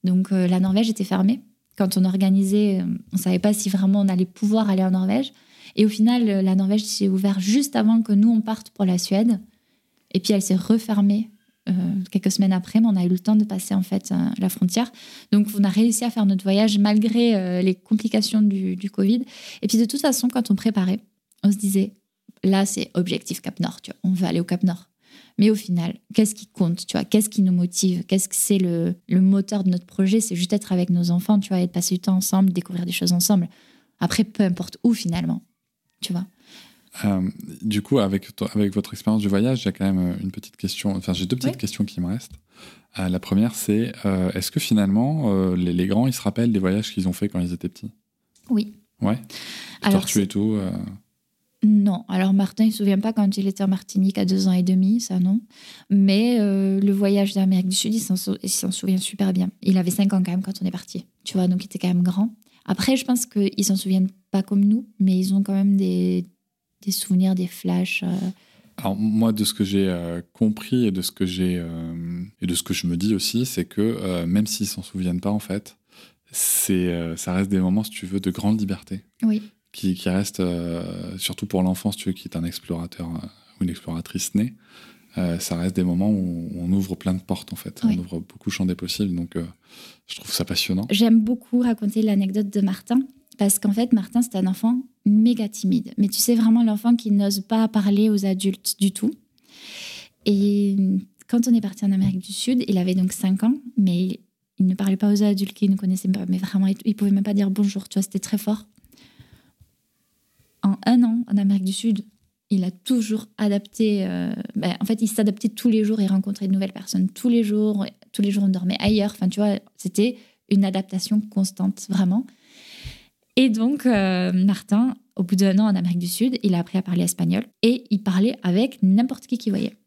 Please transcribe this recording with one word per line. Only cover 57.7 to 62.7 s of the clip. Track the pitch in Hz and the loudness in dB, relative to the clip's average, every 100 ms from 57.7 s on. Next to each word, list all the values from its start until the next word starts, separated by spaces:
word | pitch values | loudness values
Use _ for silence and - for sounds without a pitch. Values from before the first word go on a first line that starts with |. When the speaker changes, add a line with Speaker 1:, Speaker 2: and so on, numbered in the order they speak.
| 190 | -2
Speaker 1:
Sud, | 226 | -2
il | 220 | -2
s'en | 190 | -2
sou-, | 185 196 190 | -4 -2 -6
il | 190 | -4
s'en | - 185 | -4 -4
souvient | 185 196 185 | -4 -2 -2
super | - 202 196 | -2 -2 0
bien. | 185 185 _ | 0 -2 _
Il | - 185 | 0 2
avait | 175 | 2
cinq | 185 202 | 0 2
ans | 190 | 2
quand | 185 | 0
même | 180 | -2
quand | 190 190 | -6 -6
on | 185 | -6
est | |
parti, | 180 - 185 - _ | -8 -12 -14 -14 _
tu | - | -6
vois, | 185 180 | -2 0
donc | 180 | 0
il | - | -4
était | 196 | -6
quand | 180 | -2
même | 180 | 2
grand. | 180 185 226 - _ _ | 0 0 -2 -4 _ _
Après, | - | -8